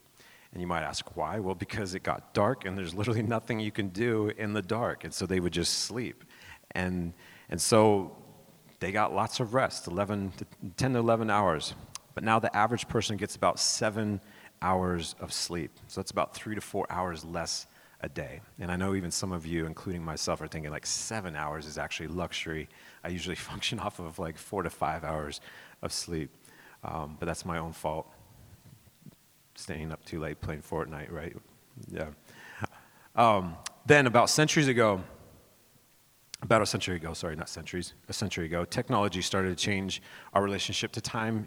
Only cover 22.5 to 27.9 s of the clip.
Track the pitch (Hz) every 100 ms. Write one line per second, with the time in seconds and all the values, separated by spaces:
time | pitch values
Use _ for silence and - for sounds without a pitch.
22.5 | 78 76 - - - 82 90 85 85 -
23.5 | 78 - 113 101 - 85 82 82 80 -
24.5 | 101 82 - 73 80 78 78 73 - -
25.5 | - - - - - - 82 - - -
26.5 | - - - - 80 76 76 82 82 90
27.5 | 82 82 80 80